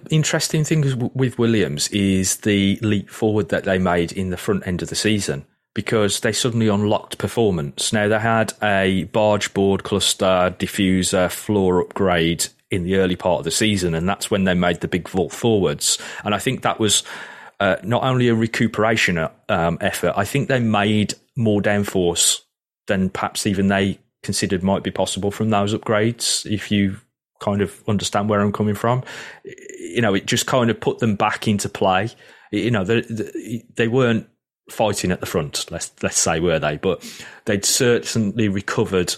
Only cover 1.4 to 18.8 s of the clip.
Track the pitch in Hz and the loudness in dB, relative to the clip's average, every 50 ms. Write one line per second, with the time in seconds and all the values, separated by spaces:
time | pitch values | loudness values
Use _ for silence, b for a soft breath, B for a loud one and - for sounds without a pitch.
1.4 | 117 117 113 107 90 71 73 73 - - - 101 98 98 95 95 92 - - - | 2 4 4 4 2 0 -2 -4 -4 -2 0 2 2 4 4 2 2 0 -2 -2
2.4 | - 107 104 101 98 98 98 - 120 107 104 98 - - - - 113 110 107 107 | 0 2 2 4 4 2 2 0 0 0 0 0 -2 -6 -4 -2 0 0 2 0
3.4 | 101 - 101 - - 98 95 92 92 90 87 87 107 - - 98 95 92 90 - | 0 0 -2 -2 0 0 0 2 2 2 2 2 0 -2 -2 -6 -6 -6 -6 -6
4.4 | - - 101 95 - 95 90 82 85 80 - - - 107 110 101 - - 71 69 | -2 -2 -2 -2 -2 -4 -4 -4 -4 -6 -4 -2 0 0 0 0 0 -2 -6 -6
5.4 | - _ _ _ _ _ - - - - 117 110 104 98 98 - - 113 104 - | -8 _ _ _ _ _ -10 -8 -4 -2 0 0 2 0 0 -2 -2 -2 -2 0
6.4 | - 127 113 117 110 107 101 101 104 104 107 - - - - - - 101 - 120 | -2 0 0 2 2 2 2 2 2 2 0 0 -2 -6 -8 -6 -6 -4 0 0
7.4 | 113 101 92 80 73 71 - - - - 117 107 104 104 110 107 110 117 113 113 | 2 2 2 0 -4 -6 -6 -6 -4 -2 0 2 2 2 2 2 2 2 2 2
8.4 | 110 95 - - 107 104 101 95 95 95 95 92 85 92 - 113 107 107 104 101 | 2 0 -2 -2 0 0 2 2 2 2 2 0 0 0 0 2 4 4 4 2
9.4 | - - - 101 98 98 98 90 - - 104 95 - - - - 101 95 92 90 | 0 -2 0 2 2 2 2 0 -2 -2 -2 0 0 0 0 2 2 4 4 4
10.4 | 90 92 90 - 95 - - - 98 92 92 92 90 - - 92 90 85 - - | 4 2 0 -2 -4 -4 -2 0 2 2 2 2 2 2 2 2 2 0 -2 -4
11.4 | - - 107 101 95 90 90 90 87 - - - 101 92 87 85 82 85 85 - | -4 0 0 2 4 4 2 2 0 -2 -2 -2 0 2 2 2 2 2 0 -2
12.4 | - - - _ _ - 104 95 85 90 95 95 95 90 90 - - 92 85 64 | -4 -8 -10 _ _ -6 -4 -4 -2 0 2 2 2 2 0 0 0 0 0 0
13.4 | 76 82 - - 110 107 104 95 90 85 82 82 85 95 101 - - - 110 98 | 0 -2 -2 0 2 2 2 2 0 0 0 0 0 0 -2 -2 -2 -2 0 0
14.4 | 95 95 90 87 87 87 87 - - 80 - 90 76 - - 95 85 73 - - | 2 2 2 2 2 2 0 0 -2 -4 -4 -4 -4 -4 -2 -2 -2 -2 -4 -2
15.4 | - 117 110 101 90 76 71 - - - - - B B B B B 101 104 98 | 0 2 2 2 2 0 0 -2 -2 -2 -2 -4 B B B B B -2 -2 -2
16.4 | - 135 117 - - 120 - - 110 101 - - - B B B B B B B | 0 -2 -2 -2 0 -2 0 0 2 2 2 0 -2 B B B B B B B
17.4 | B B B B 101 95 90 - - 101 120 - - 131 127 127 123 120 117 110 | B B B B 2 2 2 0 0 0 0 0 2 2 2 2 4 4 4 2
18.4 | 113 113 - - 120 110 - 104 | 2 0 0 0 -2 0 0 2